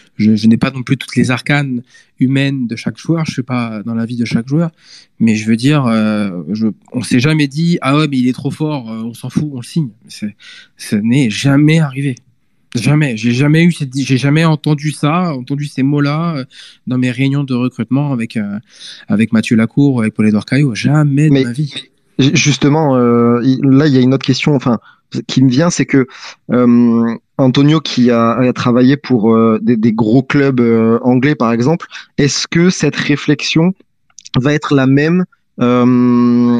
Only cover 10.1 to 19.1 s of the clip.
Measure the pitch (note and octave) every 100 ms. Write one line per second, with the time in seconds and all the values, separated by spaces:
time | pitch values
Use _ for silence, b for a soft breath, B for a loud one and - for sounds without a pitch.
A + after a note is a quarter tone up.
10.1 | - G#2 - B B B _ - G#2+ A2
11.1 | C3 B2+ G2+ C#3 C#3 D3+ D#3+ D3+ C3 C#3+
12.1 | B2+ _ _ _ _ _ A#2+ A2 D3+ D3
13.1 | A2 A#2 A#2+ D3 D#3 F3 E3 C#3 C3 C3
14.1 | C3+ C#3 D3+ E3 D3+ D3 D3+ D3+ C3+ D3
15.1 | E3+ F3+ C3+ B2 C#3 D3 - C3+ D3 C#3+
16.1 | D3+ E3+ D3+ B2+ B B B - B2+ B2+
17.1 | A#2+ C3+ C#3+ C3+ B2 B2 - A2+ C3 D3
18.1 | B2+ A2+ A#2 G2+ G#2 _ B B B B